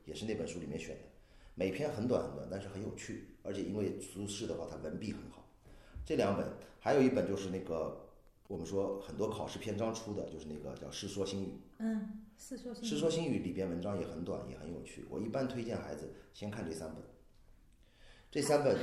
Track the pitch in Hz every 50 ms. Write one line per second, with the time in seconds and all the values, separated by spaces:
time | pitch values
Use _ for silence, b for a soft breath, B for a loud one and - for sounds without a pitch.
0 | B - - - 101 113 104 85 80 - 82 87 80 71 76 82 - - 69 67
1 | - - - b b b b b b b b b 92 95 92 - 147 147 - 104
2 | 113 123 113 82 - - 71 71 - - 92 98 98 98 95 95 107 - - -
3 | - - 107 - - - - - - 101 98 101 87 - 98 107 101 - - -
4 | - - - 95 104 98 - - 113 87 80 82 82 82 80 69 65 78 - -
5 | - - - - - - - - - - - - B B B B B B B B
6 | B - 156 131 104 98 98 - - - - - B B B B - 107 143 143
7 | 127 127 127 104 90 92 98 98 98 92 90 95 92 87 82 80 78 73 - -
8 | - - - - - - - - - - 101 82 82 85 98 98 98 98 98 98
9 | - - 76 - 104 107 107 - - - - - - 110 98 104 113 113 110 -
10 | - 104 104 87 78 80 78 76 76 78 76 73 67 67 64 65 - 69 - -
11 | 101 95 98 101 95 95 101 98 95 - - - - - - - 220 226 220 214
12 | 196 - - - - - - - - - 262 226 - 247 220 - 233 226 151 151
13 | 160 160 165 160 165 143 110 95 85 90 87 95 95 90 85 87 90 101 101 90
14 | 78 78 76 80 87 - 85 - - 64 65 69 73 82 82 69 - - - -
15 | - - - 78 107 - - 135 131 123 - 120 113 117 107 90 - 76 73 73
16 | 80 - B B B B B - 104 104 101 113 92 82 78 80 80 78 78 80
17 | - - - - - - - - - - - - - - - - b b b b
18 | b b b b b b - 151 139 - 147 147 139 131 123 117